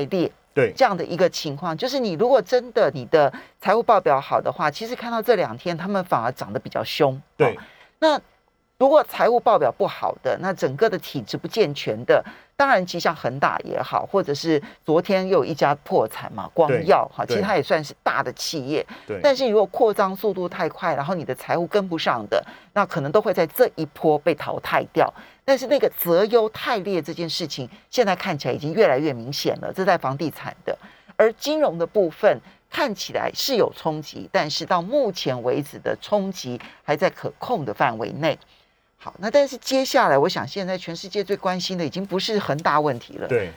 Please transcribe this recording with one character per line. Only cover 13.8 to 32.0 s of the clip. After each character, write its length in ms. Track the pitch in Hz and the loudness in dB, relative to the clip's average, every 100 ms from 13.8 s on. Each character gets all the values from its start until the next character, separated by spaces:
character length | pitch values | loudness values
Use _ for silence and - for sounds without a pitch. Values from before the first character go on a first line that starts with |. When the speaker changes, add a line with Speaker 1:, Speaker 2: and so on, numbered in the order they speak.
| 123 113 - | -2 -4 0
Speaker 1:
或 160 | 196 | -2
者 120 | 180 | 0
是 280 | 143 165 151 - - | -2 0 0 0 -12
昨 180 | - 160 | 0 0
天 240 | 175 190 185 | 2 0 2
又 100 | 180 | 2
有 80 | 127 | 2
一 80 | |
家 200 | 160 - 151 - | 0 0 0 0
破 200 | 185 113 | 0 0
产 220 | - 131 | -4 -12
嘛， 160 | 107 90 | -10 -8
光 160 | - 151 120 160 | 0 2 2 4
耀 240 | 151 110 | 4 2
哈， 100 | - | -4
Speaker 2:
对。 40 | 110 | -2
对。 80 | 113 | 0
Speaker 1:
其 60 | |
实 60 | 196 | 2
它 80 | 180 | 0
也 80 | |
算 180 | 131 170 | 0 -2
是 120 | 147 - | -2 -6
大 180 | - 135 | -4 -2
的 120 | 127 | -4
企 320 | 123 - 160 131 | -6 -6 -6 -4
业。 200 | 147 - - - | -4 -4 -12 -10
Speaker 2:
对。 120 | 95 | 0
Speaker 1:
但 100 | 285 | 0
是 140 | 262 254 | 2 2
如 80 | 214 | 2
果 100 | - | 2
扩 260 | - 233 | 2 0
张 200 | 202 190 | 2 -2
速 200 | 196 214 | 0 -4
度 160 | 185 170 | -2 -6
太 180 | - 160 | -4 -6
快， 280 | - 180 139 | -4 -4 -2
然 100 | 143 | -2
后 100 | 180 | -4
你 80 | |
的 100 | 131 127 | -4 -8
财 220 | - 147 | -2 -2
务 80 | 170 | 0
跟 220 | 208 190 | -2 -2
不 100 | 160 | -2
上 280 | 185 123 104 | -2 -2 0
的， 160 | 98 - - - | -2 -2 -18 -8
那 120 | 208 190 | -4 -2
可 140 | 160 | -2
能 100 | 139 | 2
都 120 | 214 | 2
会 120 | 214 | 2
在 140 | 185 160 | 0 0
这 240 | - 240 - | 2 2 2
一 100 | 151 | -8
波 340 | - 160 147 | 0 2 2
被 160 | - 147 | 2 -2
淘 240 | - 139 | -4 -8
汰 240 | - 156 123 | -2 -2 0
掉。 220 | - - - - _ | 0 0 0 -20 _
但 140 | - 262 | 0 0
是 100 | 247 | 2
那 100 | 277 | 2
个 120 | 175 | 2
择 340 | - 170 170 214 | 0 2 4 4
优 220 | 233 214 | 4 2
汰 280 | - - 226 | -2 -4 -2
劣 240 | 185 180 | -2 -4
这 120 | 151 | -4
件 160 | 160 165 | -8 -6
事 160 | - 160 | -6 -6
情， 220 | - 123 - _ | -8 -10 -14 _
现 160 | - 208 | 2 2
在 100 | 180 | 2
看 220 | 196 147 | -2 -4
起 100 | 135 | -2
来 60 | |
已 40 | 123 | -2
经 160 | 147 | -2
越 140 | 175 190 | 2 4
来 100 | 135 | 4
越 140 | 156 | 0
明 220 | 123 117 | -4 -8
显 240 | 143 160 - | -4 -4 -4
了， 140 | - | -6
这 100 | - | -4
在 140 | 190 170 | 0 0
房 180 | 135 139 | 0 -4
地 160 | 156 | -6
产 240 | - 123 - | -6 -14 -10
的。 140 | - - - - _ - | -8 -8 -10 -20 _ 2
而 160 | 220 | 2
金 260 | 220 285 311 | 2 -2 0
融 180 | 254 165 | 0 0
的 80 | 170 | -2
部 240 | 214 | 0